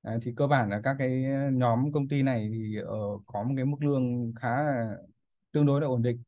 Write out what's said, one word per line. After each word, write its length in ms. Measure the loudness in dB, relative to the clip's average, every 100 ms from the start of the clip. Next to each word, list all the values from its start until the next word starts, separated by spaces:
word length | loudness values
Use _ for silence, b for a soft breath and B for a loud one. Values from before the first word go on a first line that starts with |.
Đấy, 160 | -4 -4
thì 100 | -4 0
cơ 100 | 4
bản 240 | 4 2
là 100 | 0
các 120 | -2 0
cái 260 | 0 0 0 0 0
nhóm 400 | 2 4 2 2
công 160 | 0 0
ty 140 | 2
này 260 | 2 0 -2
thì 240 | -4 -4 -6
ở, 220 | -6 -4 -4 -6 -8
có 160 | -6
một 120 | -2 0
cái 80 |
mức 120 | -2 0
lương 520 | 0 2 0 -2 -4
khá 280 | -4 -2 0
là 340 | 0 0 -4 -6 -14 _ _ _ _
tương 140 | 2 4
đối 140 | 4
là 60 | 2
ổn 160 | 2
định. 200 | 0 -2